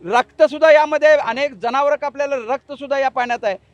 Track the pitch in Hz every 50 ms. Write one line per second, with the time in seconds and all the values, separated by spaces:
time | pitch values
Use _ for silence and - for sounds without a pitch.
0 | - 170 214 240 254 - _ - 311 285 285 302 311 320 294 302 302 302 302 294
1 | 294 302 302 285 - 226 226 254 285 294 262 180 190 226 247 269 285 285 294 285
2 | 294 285 - 277 285 277 277 254 226 214 269 269 - - 285 247 285 262 285 277
3 | 269 262 262 262 247 240 240 233 233 208 190 - _ _